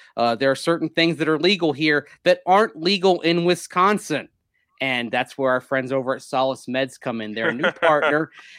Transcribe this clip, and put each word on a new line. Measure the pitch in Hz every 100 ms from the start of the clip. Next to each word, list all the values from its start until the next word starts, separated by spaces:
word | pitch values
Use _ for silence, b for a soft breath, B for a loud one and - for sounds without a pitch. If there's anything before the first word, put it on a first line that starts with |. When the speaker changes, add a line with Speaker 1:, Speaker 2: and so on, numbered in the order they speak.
| b -
Speaker 1:
uh, | 120 113
there | 135
are | 131
certain | - 165 160
things | - 165 143
that | 156
are | 156
legal | 175 196 165
here | 135 156 147 B B 180
that | 180 175
aren't | 196 220 156
legal | 175 202 185 175
in | 160 170 170
Wisconsin. | 175 - 185 190 208 - 143 95 _ _ _ _ -
And | 135 123 117
that's | 123 123 -
where | 131
our | 127
friends | - 135 131
over | 135 127 123
at |
Solace | - 131 135 123 -
Meds | 127 131 -
come | 131 113
in. | 107
They're | 107 113
a |
new | 120 175
Speaker 2:
<laughs> | -
Speaker 1:
partner, | 160 151 151 147 156 B B